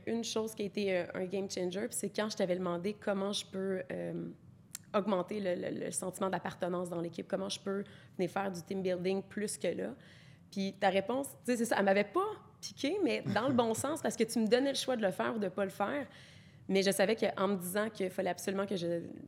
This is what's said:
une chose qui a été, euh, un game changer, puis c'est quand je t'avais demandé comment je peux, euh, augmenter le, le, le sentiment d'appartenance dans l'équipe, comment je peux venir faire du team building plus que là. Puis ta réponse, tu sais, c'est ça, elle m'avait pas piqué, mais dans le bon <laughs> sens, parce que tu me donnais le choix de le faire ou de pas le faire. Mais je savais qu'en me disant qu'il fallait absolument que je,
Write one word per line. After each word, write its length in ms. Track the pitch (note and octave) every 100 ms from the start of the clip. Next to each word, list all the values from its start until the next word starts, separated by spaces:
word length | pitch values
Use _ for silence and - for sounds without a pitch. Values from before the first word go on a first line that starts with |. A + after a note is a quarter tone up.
| -
une 160 | A3+
chose 320 | A3+ A3+ A3 -
qui 60 |
a 20 | G3+
été, 320 | G#3 G3 F3+
euh, 80 | E3+
un 120 | F3+ F#3
game 240 | G3 G3
changer, 320 | - F3+ F3+
puis 160 | A3+ -
c'est 120 | G3+
quand 200 | - G#3+
je 80 | -
t'avais 180 | F#3 F3+
demandé 380 | F3+ F3 F#3
comment 400 | G#3 - G3 G3
je 120 | G3+ -
peux, 380 | F#3+ F#3+ F#3 -
euh, 380 | F3 F3 E2+ E3+ E3+ - - - - -
augmenter 480 | G#3+ F#3+ F#3+ F3 G#3+
le, 140 | F#3+ F3+
le, 300 | F3+ - -
le 60 |
sentiment 380 | F3+ F#3 F3+ F#3+
d'appartenance 600 | F3+ F#3+ - F3 F3+ F3+
dans 120 | E3+
l'équipe, 260 | E3+ E3+ F#3+
comment 220 | F#3+ G3
je 100 | -
peux 240 | G3+ G3 G3+ - - -
venir 120 | F3
faire 220 | G3 G3
du 100 | F3
team 200 | - G3
building 400 | F#3 F3+ F3+ F#3+
plus 360 | F#3+ - G#3 -
que 100 | F3+
là. 260 | - G3 C4+ - - - - -
Puis 240 | G3 F#3+ -
ta 100 | G3
réponse, 380 | F#3+ G3 B3+ C#4 - -
tu 60 |
sais, 60 | A#3+
c'est 80 | A3+
ça, 100 | -
elle 80 | G3+
m'avait 200 | G3 G3+
pas 200 | F4 G#4 G#4 - -
piqué, 360 | - - C4+ G4+
mais 180 | D#4 G#3+ -
dans 160 | G3 B3
le 40 |
bon 200 | B3 A3+
<laughs> 20 | A3
sens, 260 | C4+ D#4
parce 140 | A#3+ -
que 80 |
tu 160 | A3+ A#3+
me 80 | A3
donnais 240 | B3 C#4
le 60 | C4+
choix 180 | - B3
de 60 |
le 100 | G3+
faire 240 | F#3 A#3 A#3
ou 40 |
de 100 | G3
pas 160 | F3+ G3
le 60 |
faire. 360 | - G#3 C#4+ B3+ - - - - - -
Mais 140 | F#3+
je 80 | F#3+
savais 240 | F#3 F#3+ A3
qu'en 340 | G3 - F#3+
me 80 | G3
disant 320 | F3 G3 G#3+
qu'il 200 | A3 F#3
fallait 200 | F#3 F#3
absolument 360 | F3+ - G3 G3
que 120 | G3
je, 240 | E3+ E3+ - -